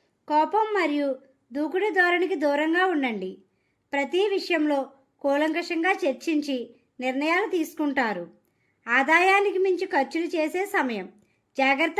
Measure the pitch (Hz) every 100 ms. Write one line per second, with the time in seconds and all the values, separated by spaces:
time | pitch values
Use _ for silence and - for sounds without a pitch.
0 | _ _ - 302 311 415 440 403 320 294
1 | 285 254 - _ _ 254 302 359 415 370
2 | 349 349 339 330 294 285 320 349 370 311
3 | 254 208 185 - _ _ _ _ _ 277
4 | 277 349 415 392 370 330 302 277 269 -
5 | _ _ 277 285 311 320 339 330 359 381
6 | 294 247 330 302 285 254 220 - _ -
7 | 254 262 302 359 403 359 311 - 294 269
8 | 226 185 170 _ _ _ _ _ 226 247
9 | 269 330 370 403 403 370 381 349 381 339
10 | 262 330 339 311 302 359 403 381 262 208
11 | 185 - _ _ _ - 269 269 330